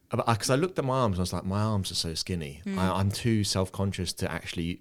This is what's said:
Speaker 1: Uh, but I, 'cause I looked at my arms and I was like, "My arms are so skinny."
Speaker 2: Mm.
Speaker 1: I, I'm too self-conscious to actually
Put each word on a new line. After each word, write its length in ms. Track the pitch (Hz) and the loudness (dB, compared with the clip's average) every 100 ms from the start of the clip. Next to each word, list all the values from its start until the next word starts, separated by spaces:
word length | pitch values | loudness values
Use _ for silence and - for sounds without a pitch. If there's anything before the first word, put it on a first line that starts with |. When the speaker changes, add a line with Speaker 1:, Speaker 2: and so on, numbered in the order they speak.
| _ | _
Speaker 1:
Uh, 60 | 117 | -2
but 120 | 120 | 2
I, 60 | 110 | 2
'cause 120 | - | 4
I 40 | |
looked 240 | 135 - - | 2 2 0
at 60 | 135 | 0
my 120 | 131 | 2
arms 140 | 117 90 | 2 2
and 40 | |
I 20 | |
was 80 | 90 | 0
like, 100 | 87 | -2
"My 160 | 92 101 | -2 0
arms 300 | 110 104 92 | 2 0 0
are 40 | |
so 200 | - 85 | -2 -2
skinny." 480 | 80 - 90 76 76 | -4 -2 -4 -4 -8
Speaker 2:
Mm. 140 | 202 135 | -6 0
Speaker 1:
I, 200 | 92 92 | 2 2
I'm 120 | 98 | 2
too 340 | - 120 110 | 2 2 2
self-conscious 680 | 98 98 92 - 98 92 87 | 2 0 0 0 -2 -2 -4
to 180 | - 87 | -4 -4
actually 480 | 82 - 87 85 - | -4 -6 -4 -4 -4